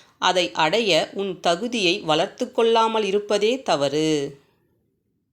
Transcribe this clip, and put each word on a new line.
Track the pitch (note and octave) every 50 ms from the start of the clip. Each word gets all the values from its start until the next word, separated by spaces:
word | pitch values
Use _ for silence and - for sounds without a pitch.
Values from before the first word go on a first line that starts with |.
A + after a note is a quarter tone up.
| - _ _ _
அதை | - F#3 F3+ F#3 F3+ E3
அடைய | - - D#3+ D#3 F3+ A3+ A#3+ G3 E3 D#3 F3 - -
உன் | G3 G3 G3 F3 -
தகுதியை | - F3+ F3 F3 A3 B3 A#3 A#3 F#3+ E3+ F3 G#3
வளர்த்து | - D#3+ D3+ D#3+ F3 G#3 - - B3 B3+
கொள்ளாமல் | - - A#3 A3+ A3+ A3+ A3+ A3+ A3+ A3 G#3+
இருப்பதே | G3 F#3+ G#3 G3+ - G#3+ G#3 G3+ A3 B3 C4
தவறு. | C4 - E3+ D3 C#3 C#3 C3+ D3+ D#3 D#3 D#3 D3 C#3 C#3+ C#3 - _ _ _ _ _ _ _ _ _ _ _ _ _ _ _ _ _ _